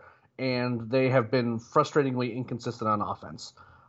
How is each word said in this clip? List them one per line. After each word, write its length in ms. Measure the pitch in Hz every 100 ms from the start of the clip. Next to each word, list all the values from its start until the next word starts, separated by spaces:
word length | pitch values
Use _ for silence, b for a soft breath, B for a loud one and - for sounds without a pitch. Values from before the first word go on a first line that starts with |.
| b b b -
and 520 | 131 123 123 120 113
they 180 | 131 131
have 220 | 131 110
been 280 | 131 120 117
frustratingly 760 | - 151 143 151 135 127 123
inconsistent 540 | 120 - 123 123 - 110
on 120 | 104
offense. 520 | 95 - - - - - b b